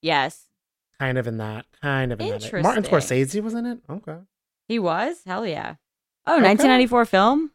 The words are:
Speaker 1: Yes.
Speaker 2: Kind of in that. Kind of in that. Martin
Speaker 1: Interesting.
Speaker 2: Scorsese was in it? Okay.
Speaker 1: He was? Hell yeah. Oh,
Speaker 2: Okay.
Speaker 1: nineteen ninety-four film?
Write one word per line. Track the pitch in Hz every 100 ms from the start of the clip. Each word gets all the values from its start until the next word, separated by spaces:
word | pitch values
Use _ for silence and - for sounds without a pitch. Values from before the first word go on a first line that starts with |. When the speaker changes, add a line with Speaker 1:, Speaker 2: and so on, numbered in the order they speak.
Speaker 1:
Yes. | 160 151 139 - _ _ _ _ _ _
Speaker 2:
Kind | 135 127
of | 120
in | 113
that. | 107 107 - _
Kind | 143 135 127
of | 113
in | 403
that. | 480 - -
Martin | 175 240
Speaker 1:
Interesting. | 175 170 139 127 135
Speaker 2:
Scorsese | 196
was | 214
in | 233 240
it? | 240 _
Okay. | 160 185 160 190 _ _ _ _
Speaker 1:
He | 233
was? | 180 165 240 339 -
Hell | 185 220
yeah. | 156 - 160 _ _ _ _ -
Oh, | 320
Speaker 2:
Okay. |
Speaker 1:
nineteen | 202 208 285
ninety-four | 254 247 240 226
film? | 190 208 277 311